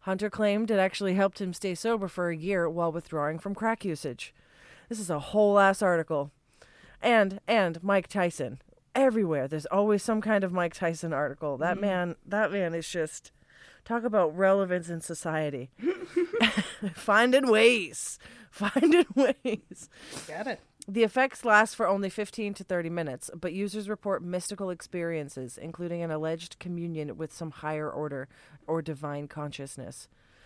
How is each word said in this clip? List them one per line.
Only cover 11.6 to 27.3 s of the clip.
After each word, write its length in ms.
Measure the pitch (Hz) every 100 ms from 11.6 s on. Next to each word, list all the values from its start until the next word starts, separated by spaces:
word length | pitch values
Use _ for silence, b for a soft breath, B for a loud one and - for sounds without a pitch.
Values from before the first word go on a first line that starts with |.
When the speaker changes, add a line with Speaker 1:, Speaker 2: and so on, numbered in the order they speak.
| 165 180
Speaker 2:
Mm. 40 |
Speaker 1:
man, 340 | 202 185 175 - -
that 240 | 202 202
man 220 | 202 175
is 140 | 165 160
just, 420 | 180 156 - - B B B B B
talk 180 | - 233
about 300 | 233 208 170 165
relevance 520 | 190 196 190 180 170
in 120 | 165
society. 680 | - 160 170 156 151 139 131 -
<laughs> 1160 | 262 370 359 - 349 453 226 214 - - 185
Finding 560 | 165 - 208 247 262 269
ways. 680 | 214 226 233 165 - - - B B B
Finding 560 | - 202 269 311 339 311
ways. 760 | - 262 - 254 - - - - B B B -
Speaker 2:
Got 200 | 156 240
it. 140 | 190 _ _ -
Speaker 1:
The 120 | 202
effects 400 | 220 262 262 -
last 300 | 240 208 220 -
for 100 | 220
only 220 | 196 190
fifteen 460 | 196 202 - 208
to 100 | 202
thirty 240 | 190 180 165
minutes, 420 | 170 156 127 - 165
but 140 | 180
users 380 | 175 202 208 202
report 320 | 214 208 190
mystical 480 | 175 180 - 202 196
experiences, 880 | 175 - 180 170 165 139 - 123 -
including 440 | 160 165 175 170
an 80 | 170
alleged 480 | 156 160 165 170 -
communion 600 | 180 175 170 160 147 123
with 120 | 156